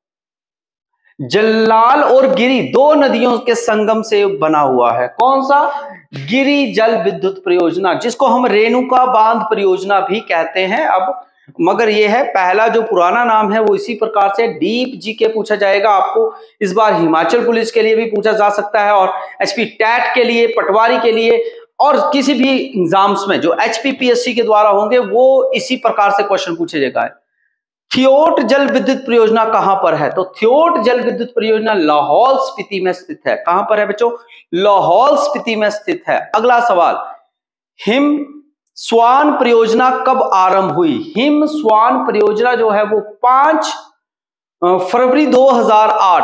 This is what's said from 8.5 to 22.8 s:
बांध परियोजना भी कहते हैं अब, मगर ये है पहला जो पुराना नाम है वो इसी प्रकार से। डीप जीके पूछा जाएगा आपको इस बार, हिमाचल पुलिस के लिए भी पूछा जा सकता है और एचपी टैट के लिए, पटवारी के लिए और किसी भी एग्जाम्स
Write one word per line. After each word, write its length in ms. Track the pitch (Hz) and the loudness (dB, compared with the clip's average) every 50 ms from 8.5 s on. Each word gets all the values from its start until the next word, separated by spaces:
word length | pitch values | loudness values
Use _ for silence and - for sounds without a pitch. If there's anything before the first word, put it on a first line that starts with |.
| 196 214 220 233 240 254 254 254 247 - - | 2 2 2 2 0 -2 -2 0 0 0 2
बांध 360 | 247 254 220 220 226 233 220 | 2 2 2 2 2 0 -2
परियोजना 580 | 190 - 220 196 196 190 185 185 185 196 202 190 | -2 -4 -4 -2 0 0 0 -2 -2 -2 -2 -2
भी 200 | - - 196 226 | -2 -2 -4 -6
कहते 400 | 220 - 180 165 160 - - 185 | -4 -4 -4 -4 -4 -4 -4 -4
हैं 260 | 190 185 214 294 320 | -4 -2 -2 -2 -2
अब, 400 | - 190 185 185 185 185 - - _ _ _ _ 143 - - | 0 0 0 -2 -4 -6 -8 -12 _ _ _ _ _ -8 -4
मगर 280 | 165 180 208 214 233 220 | -2 -2 0 0 0 0
ये 180 | 208 208 214 202 | 2 0 0 2
है 160 | 220 247 277 | 0 0 -2
पहला 440 | - - 196 185 180 185 214 226 226 | -2 -2 -2 0 0 2 2 0 2
जो 140 | 220 226 | 0 0
पुराना 420 | 214 - 190 180 170 180 233 240 240 | -2 0 0 0 2 2 2 0 0
नाम 300 | 240 220 214 214 196 208 | 0 0 0 0 0 0
है 60 | 226 | 0
वो 160 | 220 208 196 | 0 0 0
इसी 180 | 185 - - 233 | -2 -4 -6 -6
प्रकार 400 | - 220 220 - 202 196 196 - 226 | -6 -6 -4 0 0 0 0 0 -2
से। 100 | 226 - | -2 -2
डीप 520 | 165 151 151 196 226 247 254 247 - 175 | -2 -4 -4 -2 -2 -2 -4 -6 -8 -12
जीके 260 | 170 220 214 - 226 220 | -12 -10 -6 -2 -2 -2
पूछा 280 | 220 220 208 214 214 | -2 -4 -4 -4 -2
जाएगा 340 | 202 202 196 196 202 202 220 | -2 0 0 0 2 2 2
आपको 460 | 202 190 - - - 226 226 220 - - - - _ - | 2 2 0 0 0 -2 -2 -2 -4 -8 -20 -18 _ -6
इस 120 | 208 185 180 | -6 -4 0
बार, 200 | 220 214 214 185 | 0 2 2 2
हिमाचल 520 | 165 170 156 160 160 170 165 240 240 233 | 2 0 0 2 2 0 0 0 0 0
पुलिस 260 | 240 233 226 214 - | 0 0 -2 -2 -2
के 100 | - 226 | -2 0
लिए 140 | 214 220 220 | 0 2 0
भी 100 | 226 233 | 0 -2
पूछा 260 | 226 208 202 208 220 | -2 -4 -2 -2 0
जा 180 | 202 - 208 208 | 0 2 0 0
सकता 320 | 208 208 202 208 - 214 | 0 -2 -4 -2 -2 0
है 100 | 202 208 | 0 2
और 220 | 208 196 185 185 - - - - - - | 2 2 2 0 -2 -6 -10 -12 -8 -6
एचपी 240 | 196 190 - 233 214 | -6 -4 -4 -4 -6
टैट 500 | 226 - - 220 220 233 247 - - - | -4 -4 -2 0 0 0 0 -2 -2 0
के 80 | 254 233 | 0 0
लिए, 240 | 240 233 233 233 226 | 0 2 0 0 0
पटवारी 500 | - - - - 196 220 226 247 254 233 | 0 0 0 0 2 2 2 2 2 0
के 120 | 233 233 | 0 0
लिए 400 | 226 226 226 233 233 226 - - - - - _ _ - | 0 0 2 2 2 0 0 -4 -8 -16 -20 _ _ 0
और 320 | 254 294 277 220 - - 294 | 2 2 2 2 0 0 -2
किसी 200 | 285 269 277 285 | -2 0 0 0
भी 260 | 233 262 269 262 247 | 0 0 0 0 0
एग्जाम्स 680 | - - - 190 | -2 -4 -4 -4